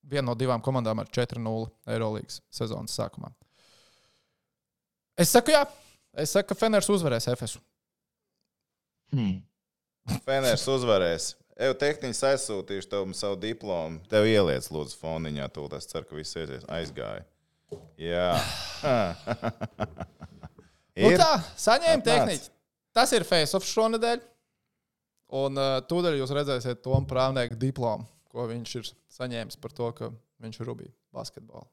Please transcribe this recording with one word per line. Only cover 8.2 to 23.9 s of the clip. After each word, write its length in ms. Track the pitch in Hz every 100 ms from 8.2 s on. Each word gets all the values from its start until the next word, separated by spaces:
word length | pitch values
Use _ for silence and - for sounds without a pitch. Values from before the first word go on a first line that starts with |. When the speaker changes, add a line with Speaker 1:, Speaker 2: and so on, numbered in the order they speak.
| _ _ _ _ _ _ _ _ _
Speaker 2:
Nē. 300 | 139 104 95 - _ _ _ _ _ - 98
Speaker 3:
Feners 400 | - 135 131 110 -
uzvarēs. 640 | 131 123 101 87 82 - - _
Eju, 200 | - 131
tehniķis, 480 | 131 147 147 131 110
aizsūtīšu 640 | 135 135 - 101 95 98 -
tev 220 | 101 95
savu 200 | 92 104
diplomu. 640 | 98 107 113 104 87 80 80 -
Tev 160 | 107
ieliec, 480 | 107 110 87 67 -
lūdzu, 240 | 78 71 -
foniņā. 540 | 80 80 78 73 67
Tūlīt 240 | - 73
es 160 | 73 -
ceru, 160 | 82 76
ka 80 |
viss 220 | 76 78 85
aizies. 260 | 78 64 -
Aizgāja. 600 | 80 78 67 55 50 - _ _ _ _ - -
Jā. 360 | - 82 87 90 80 - - - -
<laughs> 840 | 151 120 92 85 - 117 113 - 107 - 104 82 - _ - - - - _ _ _ -
Speaker 1:
Nu 140 | -
Speaker 3:
Ir? 60 | 180
Speaker 1:
tā, 120 | 330 240 165
saņēma 460 | - - 233 330 311
Speaker 3:
Atnāc. 80 | -
Speaker 1:
tehniķi. 400 | - - 151 - _ _ _ _ -
Tas 140 | 233
ir 120 | 233
face-off 420 | 170 175 147 190 -
šonedēļ. 540 | - 220